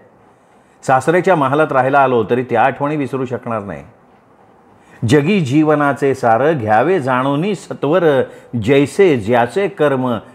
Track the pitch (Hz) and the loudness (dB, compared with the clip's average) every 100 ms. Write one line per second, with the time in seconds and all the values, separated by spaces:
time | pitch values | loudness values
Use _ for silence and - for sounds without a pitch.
0 | - _ _ _ _ _ _ _ - 131 | -20 _ _ _ _ _ _ _ 0 0
1 | 160 175 190 170 131 147 147 135 131 143 | 2 0 2 0 0 0 0 0 2 2
2 | 131 120 98 123 123 117 135 127 143 151 | 2 0 0 -2 -2 0 0 -2 -6 -6
3 | 131 131 127 117 120 113 98 73 76 _ | -6 -6 -6 -8 -8 -8 -8 -14 -16 _
4 | _ _ _ _ _ _ _ _ _ - | _ _ _ _ _ _ _ _ _ -8
5 | 107 147 147 208 127 151 156 147 147 135 | 0 2 2 0 0 0 2 2 0 0
6 | 139 131 120 113 147 160 107 107 147 185 | -2 0 2 2 2 0 0 2 2 0
7 | 131 127 139 143 202 185 - 131 139 180 | 0 -2 -2 -2 -4 -6 -10 -6 0 2
8 | 160 135 - - - 120 104 139 139 - | 2 2 -2 -8 -10 -6 2 2 2 2
9 | 190 127 101 120 120 196 202 196 147 131 | 2 2 2 0 0 -2 -4 0 0 0
10 | 127 117 - | -2 -6 -8